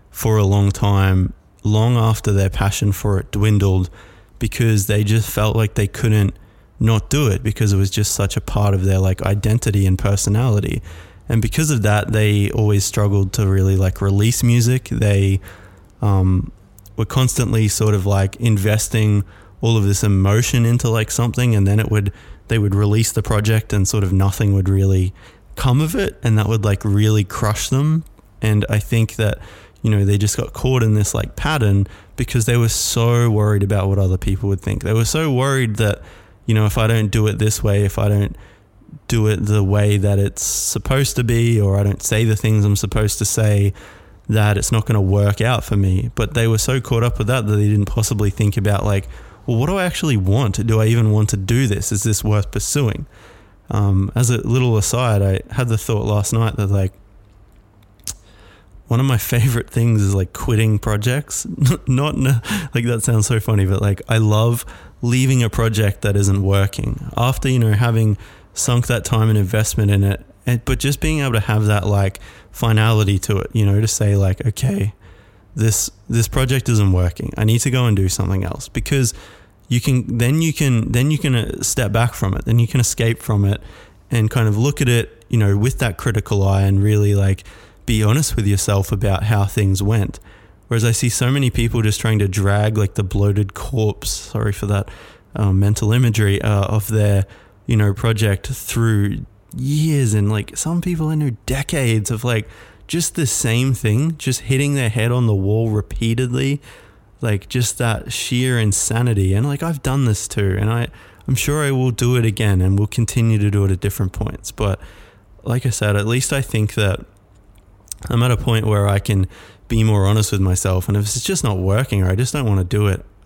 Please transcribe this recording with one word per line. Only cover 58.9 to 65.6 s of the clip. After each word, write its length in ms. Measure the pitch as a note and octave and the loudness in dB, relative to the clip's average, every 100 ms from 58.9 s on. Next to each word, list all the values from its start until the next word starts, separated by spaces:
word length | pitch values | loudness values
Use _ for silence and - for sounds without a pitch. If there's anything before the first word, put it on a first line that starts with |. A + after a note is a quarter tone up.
| A#2 | -2
of 60 | C3 | 0
my 120 | A#2 | 0
favorite 520 | - A#2+ B2+ A#2+ - | 0 0 0 -2 -4
things 320 | - A#2 A2 | -2 2 2
is, 140 | G2 G2 | 2 0
like, 160 | F#2 | -2
quitting 460 | - - A2 A2 G#2 | -4 -2 0 2 0
projects. 640 | - G#2 A2 C3 - - - | 0 -2 -2 -2 -4 -8 -8
<laughs> 420 | E3+ B2+ - - | 0 0 0 0
Not, 300 | B2+ D3 - | 0 0 0
not, 280 | C3 A#2+ - G#3 D#3 | 0 0 -2 -6 -4
like, 120 | B2 A#2+ | -4 -2
that 180 | A#2 | -2
sounds 240 | A2+ A2+ G#2 | 0 0 2
so 120 | A#2 | 0
funny, 260 | G#2+ G#2+ F#2+ | 0 2 2
but, 160 | G2 | 2
like, 200 | G2+ F#2+ - | 0 -2 0
I 100 | A2+ | 2
love 480 | G#2+ G#2+ A#2 A#2 - - - - | 4 4 2 0 -6 -18 -20 -8
leaving 420 | A#2+ B2+ C3 C3 | -2 2 2 2
a 60 | A2+ | 2
project 520 | - | 0